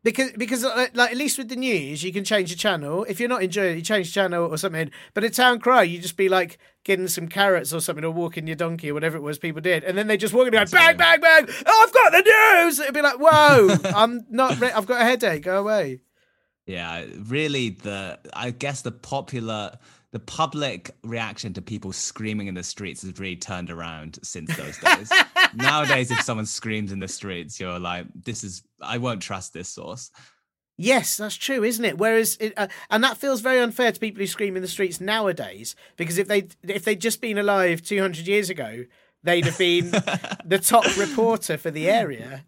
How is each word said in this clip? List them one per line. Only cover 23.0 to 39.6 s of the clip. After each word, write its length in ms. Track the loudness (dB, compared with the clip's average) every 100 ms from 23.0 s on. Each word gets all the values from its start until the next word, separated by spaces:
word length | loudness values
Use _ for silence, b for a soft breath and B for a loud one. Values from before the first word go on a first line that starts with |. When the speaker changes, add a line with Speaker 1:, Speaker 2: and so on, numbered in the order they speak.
Speaker 2:
has 160 | -16 -12
really 180 | -12 -10
turned 340 | -10 -10 -10
around 480 | -12 -12 -14 -16 -16
since 320 | -16 -14 -10
those 220 | -10 -10 -2
days. 340 | 0 0 2 0 2
Speaker 1:
<laughs> 200 | 2 0
Speaker 2:
Nowadays, 560 | 2 0 2 2 0 0
if 100 | -4
someone 240 | -2 -4
screams 480 | -6 -8 -6 -6 -6
in 60 | -8
the 100 | -10
streets, 500 | -10 -10 -10 -12 -12
you're 200 | -10 -8
like, 280 | -6 -8 -12
"This 300 | -16 -12 -10
is, 180 | -12 -14 _ _
I 160 | -10 -6
won't 240 | -6 -6
trust 320 | -8 -10 -12
this 160 | -14 -14
source." 400 | -14 -16 -16 -18 b b b b _ _ -6
Speaker 1:
Yes, 400 | 2 2 0 -6
that's 180 | -8 -8
true, 280 | -4 -2
isn't 200 | 0 0 -2
it? 100 | 0
Whereas, 380 | 2 2 0 -4
it, 140 | -6 -6
uh, 120 | -8 B B
and 120 | 2
that 140 | 2 0
feels 240 | -4 -2
very 180 | 2 2
unfair 300 | 0 0 0
to 80 | 0
people 220 | -8 -6
who 60 | -8
scream 260 | -4 -4
in 80 | -4
the 60 | -8
streets 320 | -4 -4 -4
nowadays, 720 | -4 -2 -2 -4 -10 -12 -16 -16 b -10
because 220 | -6 -4
if 100 | 0
they, 180 | -2 -2 _
if 220 | -8 -6
they'd 160 | -4 -2
just 200 | -4 -4
been 160 | -4 -2
alive 440 | 2 2 2 0
two 180 | -4 -2
hundred 280 | -2 -4 -2
years 220 | -2 -2
ago, 340 | -8 -10 -10 -16 _ _ _
they'd 220 | 0 0 0
have 120 |
been 320 | 0